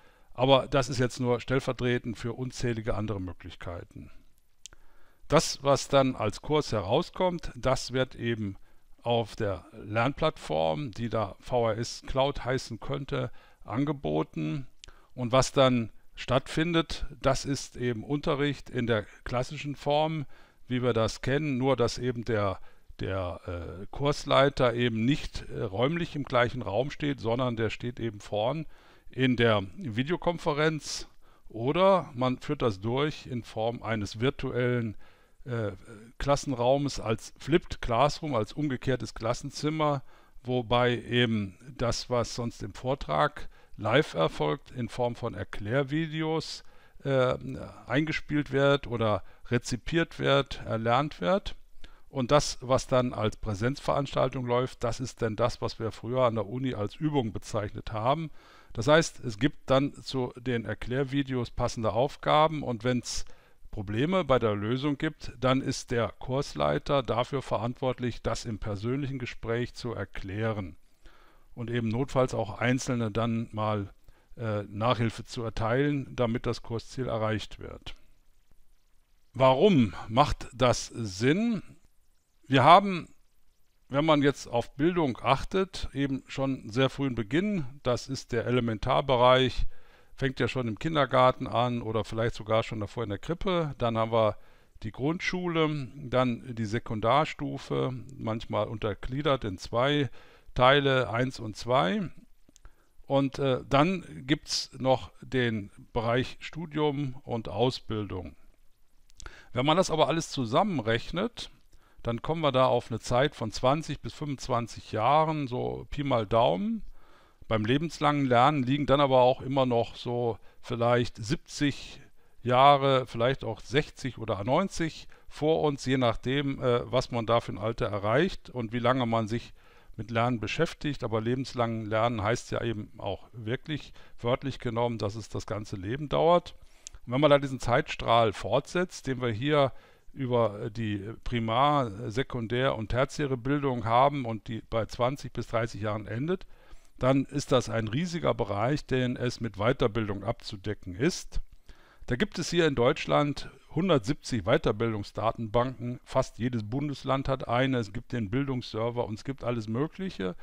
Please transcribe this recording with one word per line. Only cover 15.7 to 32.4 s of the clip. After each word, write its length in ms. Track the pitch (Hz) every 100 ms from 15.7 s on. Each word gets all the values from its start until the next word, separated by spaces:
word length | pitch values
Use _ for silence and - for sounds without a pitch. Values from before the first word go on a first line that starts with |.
| 123 110 - -
stattfindet, 920 | - - 117 - - 165 165 160 - - 143
das 280 | 135 135 -
ist 320 | 139 - -
eben 260 | 123 110
Unterricht 640 | - 147 170 139 143 131 -
in 180 | 127 120
der 180 | 110 98 -
klassischen 500 | - 123 135 143 143
Form, 520 | 135 147 147 156 160 135 - - _ -
wie 140 | 123
wir 100 | 123
das 300 | 113 110 -
kennen, 340 | - 143 151 127
nur 200 | 131 123
dass 200 | 117 -
eben 300 | 123 120 120
der, 340 | 107 101 - - - - -
der, 420 | 107 95 87 82 -
äh, 400 | 87 82 87 101
Kursleiter 840 | - 143 147 - 131 139 - 127
eben 320 | 117 123 113 117
nicht, 420 | 151 - - -
äh, 140 | -
räumlich 520 | 113 95 131 170 170
im 100 | 147
gleichen 360 | 135 123 120 123
Raum 300 | 95 101 139
steht, 300 | - 147 127
sondern 360 | 113 117 127 113
der 140 | 110
steht 300 | - 120 117
eben 200 | 117 104
vorn 460 | - 104 113 156 151 - - - -
in 280 | - 131 117
der 260 | 117 107 98 -
Videokonferenz 1300 | 165 107 139 170 175 170 170 143 156 156 - - - - - - -
oder 600 | 107 123 165 190 185 139
man 240 | 117 127
führt 240 | 127